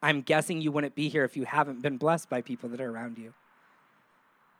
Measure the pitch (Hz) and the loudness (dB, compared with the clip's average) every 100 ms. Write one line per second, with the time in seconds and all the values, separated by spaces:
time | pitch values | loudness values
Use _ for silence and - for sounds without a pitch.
0 | 151 143 127 156 156 165 151 147 139 147 | 2 2 4 2 2 0 0 0 -2 -2
1 | 151 151 131 139 123 147 147 123 139 127 | 0 2 2 0 0 2 2 0 -4 0
2 | 151 165 - 127 - 120 120 123 127 113 | 2 0 0 -6 -4 -8 -8 -8 -8 -8
3 | 120 117 113 - _ _ _ _ _ _ | -10 -12 -16 -20 _ _ _ _ _ _
4 | _ _ _ _ _ | _ _ _ _ _